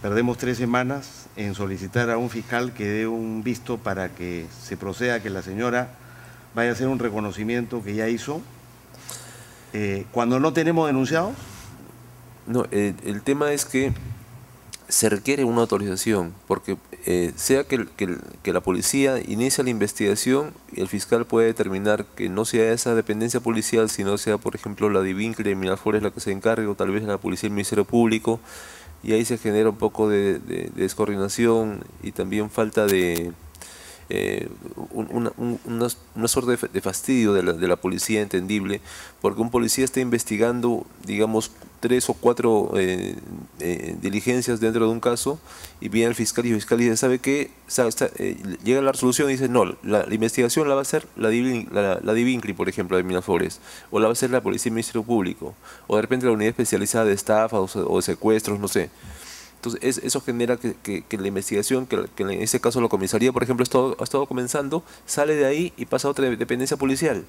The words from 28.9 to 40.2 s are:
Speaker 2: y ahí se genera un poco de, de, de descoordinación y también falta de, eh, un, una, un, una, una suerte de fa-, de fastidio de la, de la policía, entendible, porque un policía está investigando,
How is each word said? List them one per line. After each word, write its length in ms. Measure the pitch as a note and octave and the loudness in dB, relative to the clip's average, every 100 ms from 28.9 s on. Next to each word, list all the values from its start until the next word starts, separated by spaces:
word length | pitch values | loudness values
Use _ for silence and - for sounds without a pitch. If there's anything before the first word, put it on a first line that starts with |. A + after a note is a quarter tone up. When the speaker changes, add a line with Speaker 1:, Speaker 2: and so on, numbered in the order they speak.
| - | -14
Speaker 2:
y 100 | G#2+ | 0
ahí 120 | A2 A#2 | 0 2
se 120 | A#2+ | -2
genera 320 | A2 G#2 A2 | 0 4 2
un 80 | G#2+ | 2
poco 320 | A2 - G#2+ | -2 2 2
de, 300 | G2+ G2+ E2 | 4 2 0
de, 240 | - E2+ | -4 -6
de 80 | - - | -6 -2
descoordinación 1080 | F#2+ - G#2 G2+ G2 - A#2 A2+ A2 G2+ - - | -4 0 -2 0 -2 2 4 4 2 -6 -12 -12
y 80 | - | -10
también 380 | - F#2+ G#2 G#2+ | -6 -2 -2 -2
falta 360 | - A2 A2+ G#2 | -2 0 2 4
de, 460 | F#2+ F2 E2+ F2 E2+ - - - - - - - | 4 2 0 -4 -8 -18 -20 -20 -20 -20 -20 -6
eh, 400 | G1+ G1+ G1+ - - - - - | -2 -2 -2 -6 -12 -16 -12 -10
un, 160 | - A2 | -8 -4
una, 200 | A#2+ A#2 - | -2 -4 -4
un, 220 | A#2+ A#2 - | -6 -6 -8
una, 220 | A#2 A#2+ - - A2+ | -4 -2 -4 -12 -4
una 120 | A2+ | 0
suerte 240 | - B2 | 0 0
de 60 | A#2+ | 0
fa-, 100 | A2+ | 0
de 140 | F#2+ | -2
fastidio 520 | G2 F#2+ - C3 G#2+ | -4 -4 0 2 4
de 100 | G2 | 4
la, 100 | F2+ | 2
de 140 | E2 F2+ | 0 2
la 100 | F2 | 2
policía, 440 | F#2+ F2+ - G#2+ | 0 -2 0 0
entendible, 600 | G2+ F#2+ F#2 G#2 F#2+ G2+ - - - - | 0 -2 0 -2 -2 -6 -8 -18 -18 -2
porque 200 | G2 G#2 | -2 0
un 80 | A#2 | 0
policía 360 | A#2+ A#2 - C3 | 2 2 0 0
está 160 | - | 0
investigando, 840 | B2+ A#2 | 0 0